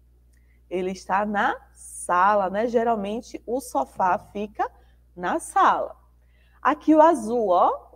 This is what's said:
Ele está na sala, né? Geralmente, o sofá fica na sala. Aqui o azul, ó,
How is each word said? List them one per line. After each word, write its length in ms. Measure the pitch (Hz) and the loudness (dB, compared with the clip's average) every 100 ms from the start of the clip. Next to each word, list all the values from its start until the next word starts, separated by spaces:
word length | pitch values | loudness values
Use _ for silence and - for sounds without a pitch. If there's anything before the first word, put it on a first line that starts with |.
| _ _ _ _ _ _ - | _ _ _ _ _ _ -10
Ele 220 | 180 185 | -6 -6
está 340 | 190 - 190 214 | -8 -4 -2 -2
na 340 | 202 240 494 _ | -2 -2 -4 _
sala, 760 | - - - - 175 196 208 185 | -20 -20 -10 -2 2 4 2 0
né? 180 | 196 240 | -2 0
Geralmente, 760 | 233 233 220 196 226 - - - | 0 0 -2 -4 -8 -12 -16 -8
o 140 | 254 | -8
sofá 580 | - 285 262 - 185 190 | -6 -6 -6 -2 -2 -2
fica 520 | - 202 208 - 453 - _ _ _ 175 | -6 -10 -8 -6 -8 -10 _ _ _ -10
na 240 | 180 311 | -6 -6
sala. 560 | - 392 302 165 - - _ _ _ _ _ _ | -4 0 2 2 -4 -12 _ _ _ _ _ _
Aqui 340 | - 294 - 311 | -4 0 4 6
o 60 | |
azul, 480 | 320 294 214 240 208 | 6 4 -2 -2 2
ó, 400 | 175 247 554 - | 2 2 0 -10